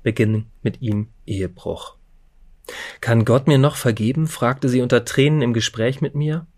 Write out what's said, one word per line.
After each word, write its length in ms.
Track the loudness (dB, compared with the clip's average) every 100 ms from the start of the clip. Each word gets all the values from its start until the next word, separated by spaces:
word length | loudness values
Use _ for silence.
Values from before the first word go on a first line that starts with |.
beging 440 | -2 0 0 0 -4 -6
mit 200 | -6 -4
ihm 280 | -4 -4 -4 -12 -10
Ehebruch. 720 | -6 -6 -8 -10 -10 -12 _ _ _ _ _ -20 -20 -18 -16 -16 -8
„Kann 240 | 0 2 4
Gott 220 | 2 4
mir 100 | 4
noch 180 | 4 2
vergeben?“, 520 | -2 0 0 0 -2
fragte 420 | -2 -2 0 0
sie 100 | 0
unter 240 | 2 0
Tränen 380 | 2 2 2 2
im 120 | 0
Gespräch 460 | 0 -2 -2 -4 -2
mit 160 | -4 -2
mir. 320 | -4 -4 -8